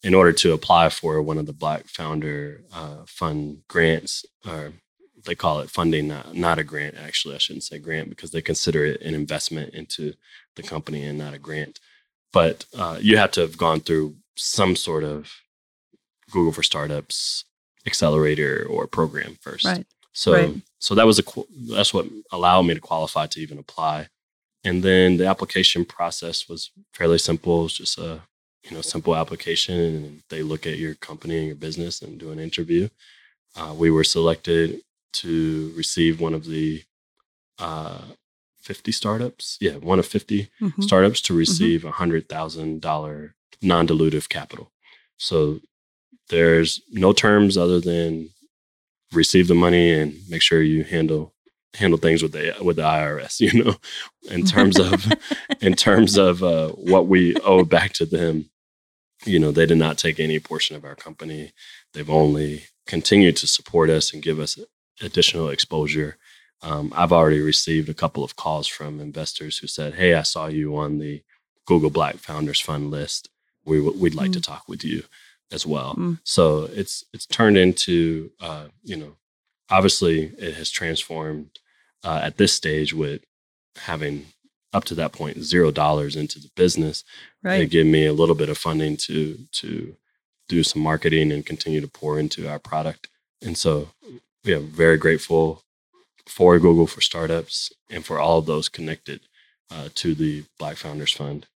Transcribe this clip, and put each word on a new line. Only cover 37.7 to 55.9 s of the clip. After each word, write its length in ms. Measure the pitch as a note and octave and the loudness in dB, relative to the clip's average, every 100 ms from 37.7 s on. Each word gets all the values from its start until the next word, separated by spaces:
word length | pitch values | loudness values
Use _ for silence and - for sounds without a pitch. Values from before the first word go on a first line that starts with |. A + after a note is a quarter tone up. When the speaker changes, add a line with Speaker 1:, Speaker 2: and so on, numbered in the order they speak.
| D#2+ D#2+ F2+ - - _ _ _ _ | -8 -10 -14 -18 -20 _ _ _ _
Speaker 1:
fifty 320 | - G2 - | -16 -10 -6
startups. 640 | A2 G#2+ A2 B2 _ - - | -4 -2 -2 -4 _ -14 -4
Yeah, 160 | F#2+ D#2 | -4 -4
one 220 | E2+ F#2+ | 2 2
of 80 | - | 2
fifty 440 | G#2 - G#2 G#2 _ | -4 -2 -4 -4 _
Speaker 2:
Mm-hmm. 220 | G#3 F3+ | -4 -2
Speaker 1:
startups 380 | G3+ F#2+ G2 - | 2 6 6 4
to 100 | - | 0
Speaker 2:
Mm-hmm. 60 | E2 | 2
Speaker 1:
receive 460 | D#2+ F2 F2+ E2 | 2 2 2 2
a 80 | D#2+ | -2
hundred 360 | D2 F2 E2 - | -4 0 -2 -4
thousand 520 | D#2 D#2+ D#2+ D#2+ D#2+ | -8 -8 -8 -8 -6
dollar 520 | D#2+ D2+ D2+ D2 D2+ _ _ _ | -4 -4 -6 -12 -16 _ _ _
non-dilutive 640 | F#2+ F2 E2+ D#2+ D#2+ D2+ - | 2 4 4 4 2 2 -4
capital. 420 | D#2 C#2+ - - _ _ _ _ _ | -10 -10 -18 -20 _ _ _ _ _
So 440 | - E2 D2+ D#2 _ _ _ _ _ _ _ | -2 0 0 -2 _ _ _ _ _ _ _
there's 520 | E2 E2 E2 E2 - _ | 2 6 6 4 -2 _
no 200 | G#2+ F#2 | 2 4
terms 440 | G2 A2 G#2 G2+ F#2+ | 6 6 6 6 4
other 240 | F2 F2+ | 2 2
than 500 | F2 E2+ E2 E2 D#2+ _ _ _ _ _ _ _ _ | 2 0 0 -4 -8 _ _ _ _ _ _ _ _
receive 360 | E2 D#2+ F#2+ F2 | 0 4 4 6
the 60 | |
money 360 | E2+ F2 F2 E2+ | 6 6 6 4
and 220 | D#2 D2+ D2+ F#2+ | 4 0 -6 -10
make 140 | E2 | 0
sure 180 | - E2 | 2 4
you 220 | D#2 D#2 | 4 0
handle, 480 | D2+ E2+ D#2+ D#2 D2+ _ _ _ _ | -2 -2 0 -2 -6 _ _ _ _
handle 240 | - G2 E2 | -2 2 4
things 240 | E2 E2 | 4 2
with 100 | D#2+ | 0
the, 220 | D2+ D#2 - | -4 -6 -2
with 140 | F2+ E2 | -2 0
the 60 | |
I 200 | D#2 D#2 | 0 0
R 160 | D2+ D2 | -2 -6
S, 200 | B1+ - | -8 0
<laughs> 60 | A2 | 4
you 180 | A2+ | 4
know, 120 | A2 - - - - _ - | 2 -2 -10 -16 -16 _ -8
in 140 | F2+ | -2
terms 340 | F#3+ - - F#3 | 2 4 6 6
of, 320 | - - F#2+ D#4 - C#4 | 4 2 0 -2 -2 -10
Speaker 2:
<laughs> 240 | - C#4+ | -8 -2
Speaker 1:
in 140 | F#2+ | 0
terms 440 | F2+ - | 2 4